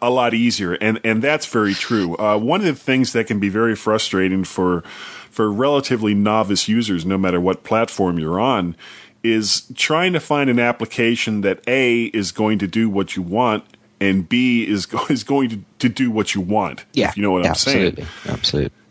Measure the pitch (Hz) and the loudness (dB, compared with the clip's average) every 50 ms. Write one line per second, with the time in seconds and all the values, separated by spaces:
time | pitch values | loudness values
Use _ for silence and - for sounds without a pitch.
0 | - 120 123 127 123 120 113 113 117 120 110 - 101 85 87 - 104 110 110 110 | 0 0 2 2 2 2 2 2 2 2 2 0 -2 -2 -2 0 0 0 0 0
1 | - 113 110 110 113 143 151 151 - - - 120 107 101 95 - - - 120 110 | 0 0 0 0 2 0 0 -2 -2 -2 -2 0 0 0 0 -2 -2 -2 0 0
2 | 95 85 82 - 110 107 104 104 110 123 160 196 214 175 139 - - - 131 131 | 0 -2 -2 -2 0 0 2 2 2 0 0 0 0 0 -2 -2 -2 0 2 2
3 | 131 - - 120 110 - 113 104 98 101 92 107 117 117 110 104 - 110 107 110 | 2 2 0 -2 -2 0 -2 -2 0 0 0 2 2 0 0 0 0 0 0 0
4 | - - - 95 92 95 95 95 92 - - - 92 90 90 87 - - - - | 0 0 0 0 2 2 2 0 -2 -2 -2 0 0 0 0 0 -4 -8 -14 -16
5 | - - - - - - - - 113 107 104 101 127 139 147 139 135 - 131 113 | -16 -16 -16 -18 -20 -10 -4 -2 0 0 0 0 2 2 2 2 0 0 -2 0
6 | 110 104 104 101 101 104 107 110 107 95 101 90 - - 107 117 117 107 98 87 | 2 2 2 2 2 4 4 2 2 2 0 0 0 0 0 0 0 0 -2 -2
7 | 80 90 98 95 95 92 90 90 87 92 92 - - - 113 110 113 113 - - | -2 -2 0 0 0 0 0 2 0 0 0 -2 -2 -2 0 0 0 0 -2 -2
8 | 98 90 87 85 78 78 85 92 110 131 131 107 90 87 85 - - - - - | 0 0 0 -2 -2 -2 -2 0 2 2 2 0 0 -2 -6 -8 -14 -20 -20 -20
9 | - - _ _ - 117 113 110 110 101 - - - - 131 - - - 156 160 | -20 -20 _ _ -2 0 0 0 0 0 -2 -4 -4 -8 -6 -4 -2 0 0 2
10 | 180 185 180 160 - - 151 147 143 135 123 120 120 120 120 - - - - - | 2 2 0 -2 -2 0 0 2 2 2 2 2 2 2 0 -2 -4 -6 -2 0
11 | 120 117 117 113 - 117 107 104 101 101 95 - - 113 127 135 131 123 120 117 | 0 0 2 0 -2 -2 -2 0 0 0 -2 -2 -2 -2 0 2 2 2 2 2
12 | 117 113 - 110 101 87 - - 107 107 110 101 101 92 82 110 113 110 98 98 | 0 -2 -2 -2 -4 -4 -2 -2 0 0 2 0 0 -2 0 0 0 2 0 0
13 | 98 85 - 95 92 85 92 110 127 117 107 104 - - - _ _ _ _ _ | -2 -2 -4 -6 -6 -2 0 0 2 2 0 0 -4 -10 -18 _ _ _ _ _
14 | 101 98 95 98 87 82 123 123 127 127 120 117 113 - 104 98 90 - - - | 0 2 2 2 0 0 0 2 2 2 2 2 2 0 0 -2 -2 -4 -6 -6
15 | - - 147 120 104 - 139 139 135 120 113 104 95 - _ _ - 123 107 - | -2 -2 -2 -2 0 0 0 2 2 0 -2 -6 -12 -14 _ _ -2 -2 0 0
16 | 135 123 110 107 104 - - 98 92 87 104 107 98 82 64 - - - - 135 | -2 0 0 0 -2 -2 -2 -4 -2 0 0 0 0 -2 -4 -10 -14 -6 -2 -2
17 | 113 - - 101 101 101 92 90 87 90 80 - - - - - 95 90 - - | -2 0 0 -2 0 2 2 2 2 2 0 0 0 0 2 2 2 0 0 -4
18 | 78 80 - - - - - - - - - 73 69 - - _ _ _ | -8 -12 -14 -12 -8 -6 -6 -4 -2 -2 0 0 -2 -2 -6 _ _ _